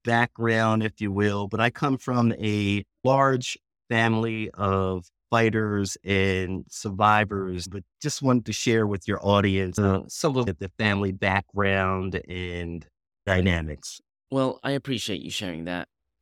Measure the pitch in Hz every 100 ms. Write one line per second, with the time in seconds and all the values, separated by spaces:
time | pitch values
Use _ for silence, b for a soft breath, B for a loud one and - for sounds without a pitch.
0 | 120 117 120 - 117 113 113 110 110 -
1 | 104 98 104 101 101 107 117 - 143 131
2 | - 123 117 - 104 104 101 101 - _
3 | 127 135 135 131 - - _ _ _ 117
4 | 113 113 113 110 110 - 101 95 95 92
5 | - _ _ 117 113 110 107 104 98 -
6 | - 98 98 92 92 92 - - 104 95
7 | 104 107 104 101 92 90 90 98 - _
8 | 147 - 135 123 110 104 123 113 104 98
9 | - 98 98 101 98 95 92 98 98 95
10 | - - 165 131 113 85 95 - 107 98
11 | 98 92 101 98 - 101 98 98 95 95
12 | 92 92 - 90 90 87 85 85 - _
13 | _ _ 101 92 92 85 78 73 - -
14 | _ _ _ 135 131 - 127 139 135 117
15 | - 92 - - 95 82 85 87 - _
16 | _ _